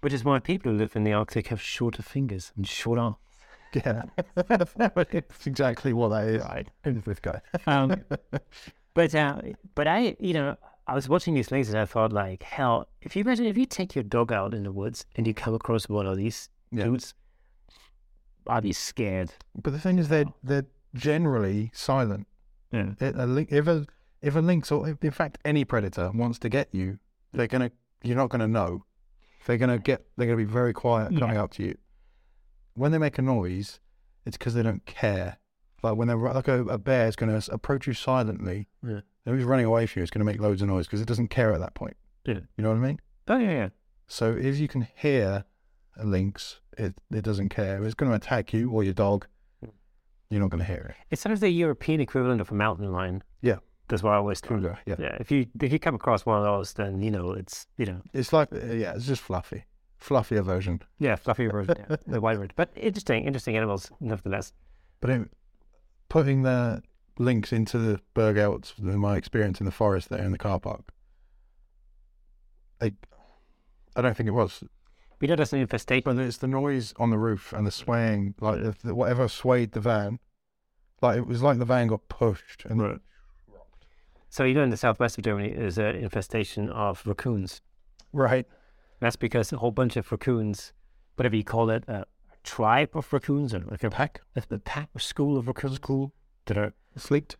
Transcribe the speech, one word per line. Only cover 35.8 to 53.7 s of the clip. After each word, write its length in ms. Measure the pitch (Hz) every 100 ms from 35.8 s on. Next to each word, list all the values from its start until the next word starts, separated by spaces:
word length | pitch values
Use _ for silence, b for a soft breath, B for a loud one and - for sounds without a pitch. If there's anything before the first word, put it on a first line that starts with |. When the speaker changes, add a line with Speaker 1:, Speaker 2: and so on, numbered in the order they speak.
Speaker 2:
Like, 120 | 117 110
when 100 | 117
they're, 100 | 117
like, 300 | 123 127 131
a, 160 | 127 120
a 120 | 120
bear 300 | 98 127 113
is 80 | 107
gonna 200 | 113 107
s-, 120 | -
approach 380 | 113 - 139 135
you 60 |
silently. 760 | 117 - 131 110 104 110 101 104 _ 123
Speaker 1:
Yeah. 160 | 104 - _ -
Speaker 2:
If 100 | 131
he's 80 |
running 220 | 123 131 113
away 200 | 113 113
from 140 | -
you, 40 |
it's 80 | 87
gonna 140 | 110 107
make 140 | 104
loads 220 | 104 98
of 60 | 101
noise 180 | 95 -
'cause 140 | 104
it 60 | 113
doesn't 200 | 113 113
care 260 | - 113
at 60 | 85
that 160 | 90 -
point. 200 | - - _ _ -
Speaker 1:
Yeah. 140 | 101 - -
Speaker 2:
You 60 |
know 60 | 110
what 80 | 110
I 100 | 127
mean? 120 | 151 _ _ -
Speaker 1:
Oh, 100 | 247
yeah, 140 | 220
yeah. 180 | 156 95 - _ _ _
Speaker 2:
So 280 | - 113 113
if 220 | 131 139
you 100 | 151
can 200 | 135 120 -
hear 500 | 147 135 98 101 - _ _ _ _ -
a 80 | 107
lynx, 560 | 95 98 101 - - _ -
it, 180 | 104 - _
it 100 | 110
doesn't 260 | 107 101 98
care. 280 | - 98 98
If 60 |
it's 100 | 107 113
gonna 180 | 139 110
attack 380 | - 123 -
you 180 | 113 120
or 120 | 110
your 100 | 98
dog, 340 | 92 101 101 - _ _ _
Speaker 1:
Hmm. 80 | 117 _ _ _ _ _ _
Speaker 2:
you're 120 | 107
not 80 | 98
gonna 140 | 85
hear 320 | 87 - - -
it. 80 | -
Speaker 1:
It's 100 | 151
sort 120 | -
of 80 | 214
the 80 | 196
European 500 | 170 165 135 - 156
equivalent 400 | 131 135 127 120
of 80 | 104
a 40 | 104
mountain 360 | 107 87 101
lion. 320 | 90 92 92 - -
Speaker 2:
Yeah. 160 | 123 101 _